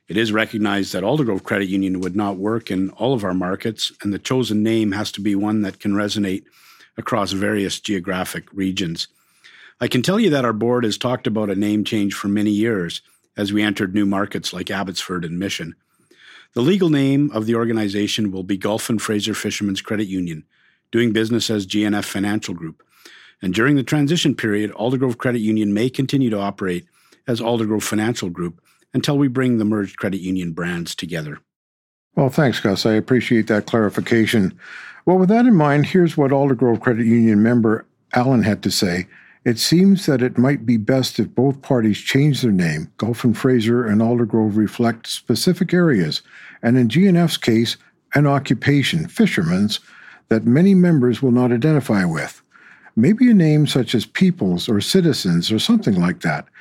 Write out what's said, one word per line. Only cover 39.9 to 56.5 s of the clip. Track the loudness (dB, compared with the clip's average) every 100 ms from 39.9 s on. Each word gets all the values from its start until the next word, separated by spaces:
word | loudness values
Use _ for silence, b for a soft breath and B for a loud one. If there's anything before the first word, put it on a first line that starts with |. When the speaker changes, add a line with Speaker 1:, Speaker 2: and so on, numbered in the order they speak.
| 4 2
Speaker 2:
that | 0
it | 2 2
might | 2 2
be | 0 0
best | 2 0 0 -2
if | -2
both | 0 0 -2
parties | -2 0 2 0
change | 0 2 2 2
their | 2
name, | 2 0 -2 -8 -6
Gulf | -4 0
and | 0 2
Fraser | 2 2 2 0
and | 2 2
Aldergrove | 2 2 0 2 2 2
reflect | 0 0 -2 -2 -8
specific | -10 -4 0 0 0 0
areas, | 2 4 2 0 -4 B B B B
and | 0 2
in | 2
G | 4 4
N | 4
F's | 2 0
case, | 0 2 0 -4 b b _
an | 2 2
occupation, | 2 0 0 2 2 2 -2 -4
fisherman's, | 0 0 2 0 0 0 -2 B B B B _
that | 0 4
many | 4 6
members | 6 6 4 2 2
will | 2
not | 2 2
identify | 2 2 2 2 0
with. | 0 -2 -6 -12 _ b b b b 2
Maybe | 2 4 6
a |
name | 6 6 4 4
such | 0 0
as | -2 -2
Peoples | 2 2 2 0 0 0
or | -2
Citizens | 2 2 2 0 0 0 0
or | 0
something | 2 2 2 2
like | 0 -2
that, | -4 -4 -8